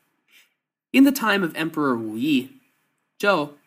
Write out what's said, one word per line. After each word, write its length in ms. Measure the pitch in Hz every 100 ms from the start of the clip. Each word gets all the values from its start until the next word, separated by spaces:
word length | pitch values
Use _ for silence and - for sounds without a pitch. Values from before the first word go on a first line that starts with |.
| _ _ _ _ _ _ _ _ _
In 120 | 254
the 80 | 277
time 320 | 269 220 202
of 120 | 170 151
Emperor 400 | 160 156 143 117
Wu 200 | 110 110
Yi, 340 | 147 135 - - _ _ _ _ _ -
Zhou 320 | 202 175 143 -